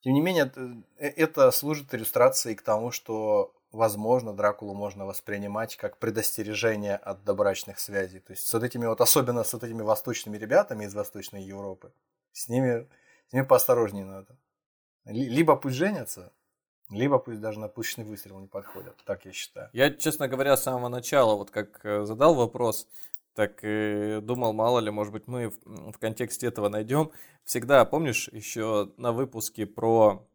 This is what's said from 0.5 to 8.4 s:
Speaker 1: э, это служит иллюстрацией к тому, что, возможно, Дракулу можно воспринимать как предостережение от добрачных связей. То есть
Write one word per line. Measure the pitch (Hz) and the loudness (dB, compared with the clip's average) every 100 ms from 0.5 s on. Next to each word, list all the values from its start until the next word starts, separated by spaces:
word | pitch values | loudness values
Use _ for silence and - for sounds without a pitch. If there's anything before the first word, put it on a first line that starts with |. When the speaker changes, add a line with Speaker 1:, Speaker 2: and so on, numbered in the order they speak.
| 131 127 120 - _ | -2 -12 -14 -20 _
Speaker 1:
э, | 143 | -8
это | 143 156 156 131 | 0 0 6 6
служит | 120 143 151 139 | 6 -2 -6 -6
иллюстрацией | 123 113 - 127 131 120 110 | -6 -2 4 6 4 -4 -6
к | |
тому, | - 107 120 | -2 0 0
что, | - - 110 110 104 - _ _ | -8 -8 -6 0 2 0 _ _
возможно, | 107 110 104 110 127 113 | 0 0 2 2 2 0
Дракулу | 101 104 104 104 | 0 0 0 -8
можно | 98 101 98 98 | -8 -8 -8 -10
воспринимать | 98 - 104 101 104 113 - | -10 -8 -6 -6 -6 -6 -6
как | 104 - | -8 -4
предостережение | 113 110 104 - 107 107 117 107 104 101 | -4 -2 -2 -4 -6 -2 0 0 -2 -4
от | - 98 | -6 -10
добрачных | 101 98 101 95 - 98 | -4 2 2 0 -8 -10
связей. | - 101 95 92 | -6 -4 -4 -8
То | _ | _
есть | 92 | -10